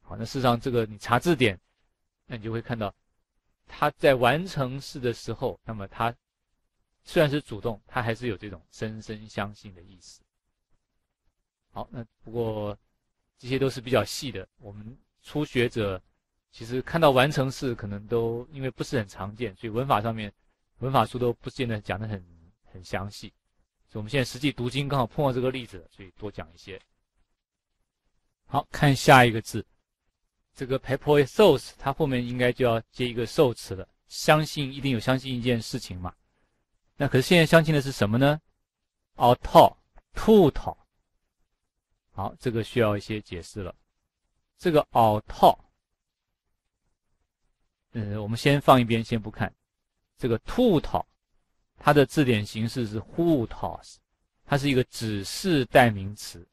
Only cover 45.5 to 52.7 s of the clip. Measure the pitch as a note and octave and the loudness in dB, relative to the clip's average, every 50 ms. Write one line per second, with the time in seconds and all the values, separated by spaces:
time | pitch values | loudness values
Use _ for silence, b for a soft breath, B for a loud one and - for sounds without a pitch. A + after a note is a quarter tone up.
45.5 | - - - _ _ _ _ _ _ _ _ _ _ _ _ _ _ _ _ _ | 4 4 -6 _ _ _ _ _ _ _ _ _ _ _ _ _ _ _ _ _
46.5 | _ _ _ _ _ _ _ _ _ _ _ _ _ _ _ _ _ _ _ _ | _ _ _ _ _ _ _ _ _ _ _ _ _ _ _ _ _ _ _ _
47.5 | _ _ _ _ _ _ _ _ _ A#2 G#2+ G#2 G2+ G#2+ G#2 G#2 A2+ A2+ - C#3+ | _ _ _ _ _ _ _ _ _ -8 -8 -6 -6 -8 -6 -6 -6 -2 0 2
48.5 | C#3 D3 C3+ - C#3 C3 A#2+ A2 A#2 A2+ A2+ - - A2+ G#2 A2 G#2+ - - F#2 | 2 2 6 6 6 6 6 2 0 -2 -2 -2 -4 -6 -6 -8 -6 -6 -6 -6
49.5 | - _ _ _ _ _ _ _ _ _ _ _ _ _ - B2+ A#2 A2 _ - | -6 _ _ _ _ _ _ _ _ _ _ _ _ _ -2 -2 -2 -2 _ -6
50.5 | - - B3+ A#3+ F#3+ D3 - - - F2+ - _ _ _ _ _ _ _ _ _ | -2 2 4 4 4 4 2 0 -4 -4 -4 _ _ _ _ _ _ _ _ _
51.5 | _ _ _ _ _ _ - - D3 D3 C3+ - - - D3+ B2 A#2+ G#2+ G#2 G2+ | _ _ _ _ _ _ 2 4 6 6 6 4 4 0 2 4 2 0 0 -4
52.5 | - A2 A2 A#2 | -6 -4 -4 -4